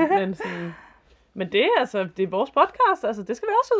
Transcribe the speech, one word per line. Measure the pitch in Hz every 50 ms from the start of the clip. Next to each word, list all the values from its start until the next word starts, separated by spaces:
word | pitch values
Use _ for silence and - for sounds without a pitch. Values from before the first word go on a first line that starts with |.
Ja, | 330 302 370 403
men | 392 381 -
sådan, | - 440 - 180 - 170 170 165 - - - _ _ _ _ _ _ _ _ _
men | 190 185 170
det | 190 202 254
er | 370 480 381
altså, | 254 - - 208 190 170 - -
det | 190
er | 180
vores | 185 190 247 269
podcast, | - 277 320 - - - 508 415 381 349 -
altså, | 208 220 208 196
det | 180 233 -
skal | - 440
vi | 403 466 539
også | - 494